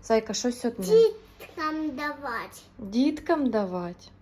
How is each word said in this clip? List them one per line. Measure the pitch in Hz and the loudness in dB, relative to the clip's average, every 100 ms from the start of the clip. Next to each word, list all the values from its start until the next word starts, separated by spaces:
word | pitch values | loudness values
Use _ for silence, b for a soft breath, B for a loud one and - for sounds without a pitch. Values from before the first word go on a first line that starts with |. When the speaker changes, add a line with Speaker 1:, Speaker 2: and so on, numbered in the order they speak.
Speaker 1:
Зайка, | - 226 220 | 2 0 2
щось | 202 247 240 | -4 -4 -2
одне. | 240 233 | -6 -4
Speaker 2:
Діткам | 185 440 453 - - - - - 311 311 311 262 | 4 6 6 2 -18 -20 -16 -6 -4 -2 -6 -4
давати. | 294 277 277 226 - - - - | -6 -6 -8 -8 -8 -16 -20 -16
Speaker 1:
Діткам | 196 220 285 311 - 330 262 | -4 2 2 0 -2 0 2
давати? | 220 196 180 175 180 - - | 0 0 -4 -6 -10 -20 -20